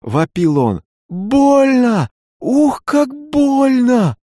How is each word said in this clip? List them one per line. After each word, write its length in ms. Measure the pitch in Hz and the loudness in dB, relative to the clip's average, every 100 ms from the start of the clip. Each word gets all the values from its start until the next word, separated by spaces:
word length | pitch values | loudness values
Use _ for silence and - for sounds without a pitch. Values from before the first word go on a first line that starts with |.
вопил 560 | 120 127 160 - 170 143 | -4 -4 -2 -2 0 0
он. 240 | 120 92 _ _ _ | 0 -2 _ _ _
«Больно! 1000 | 175 202 277 277 277 269 254 247 208 120 _ _ _ | -10 -2 2 4 4 2 2 0 0 -4 _ _ _
Ух, 420 | - 269 302 - | -2 0 0 -2
как 240 | - 285 285 294 302 | -4 -2 -2 -6 -6
больно!» 880 | 285 285 269 269 254 247 247 180 113 | 0 0 2 0 2 2 2 0 -4